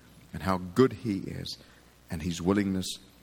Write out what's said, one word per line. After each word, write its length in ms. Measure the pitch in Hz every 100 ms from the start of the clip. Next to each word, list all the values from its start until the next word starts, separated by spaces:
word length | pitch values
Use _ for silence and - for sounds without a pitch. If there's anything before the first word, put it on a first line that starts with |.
| - - -
and 100 | 82
how 160 | 87 90 90
good 180 | 104 131
he 260 | 104 117 95
is, 380 | - 90 87 - - - - - -
and 120 | 85
his 200 | 87 85
willingness 440 | 87 101 98 95 90 - - -